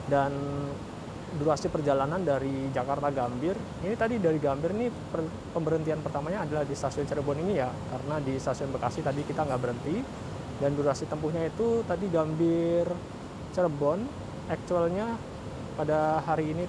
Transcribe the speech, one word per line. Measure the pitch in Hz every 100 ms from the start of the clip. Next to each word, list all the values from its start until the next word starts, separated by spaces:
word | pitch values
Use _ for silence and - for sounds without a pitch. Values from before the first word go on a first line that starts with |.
| -
Dan | 139 139 139 143 143 143 143 - - - - - 160
durasi | 151 147 175
perjalanan | 165 143 139 139 180
dari | 165 135 135 135 135
Jakarta | 131 127 143 143
Gambir, | 135 120 123 160 208 - -
ini | 175
tadi | 226 226 233
dari | 170 156
Gambir | 143 135 165
nih | 208 240
per-, | - - 165 160 - -
pemberhentian | 175 151 160 156 156
pertamanya | 151 143 151 208 151
adalah | 151
di | 143
stasiun | 139 135 147
Cirebon | 143 147 143 143
ini | 185 175
ya, | 127
karena | 151 - 127 131 151
di | 135 135
stasiun | 139 127 139
Bekasi | 131 120 120
tadi | 151 139
kita | 139 156
nggak | 147 127
berhenti. | 127 120 139 202 269 - - - - -
Dan | 139 143
durasi | 143 131
tempuhnya | 156 151 151 165
itu | 160 160 233 233
tadi | 214 175 196
Gambir | 165 156 156 165 170 170 170 170 175 - - - - -
Cirebon, | - 175 143 143 180 262 - - - -
actualnya | 160 - 180 170 185 226 226 - - - - - -
pada | 151 156 156 156 151
hari | 156 156
ini | 160